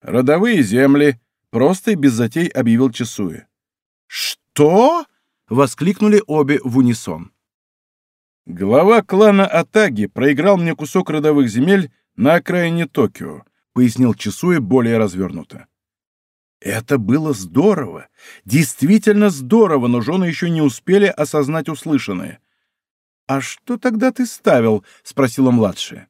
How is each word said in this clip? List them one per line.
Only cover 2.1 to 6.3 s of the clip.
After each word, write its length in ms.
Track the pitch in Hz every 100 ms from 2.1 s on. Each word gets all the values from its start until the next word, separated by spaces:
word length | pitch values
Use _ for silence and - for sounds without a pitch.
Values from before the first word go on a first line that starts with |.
затей 360 | 113 117 165 170
объявил 420 | 135 120 117 131
Чесуэ. 560 | 113 117 - 95 80 _ _ _ _ _ _ _
«Что?» 1000 | - - - _ - 147 185 262 339 302 _ _ _ _
воскликнули 760 | 117 143 - 170 196 214 208
обе 340 | -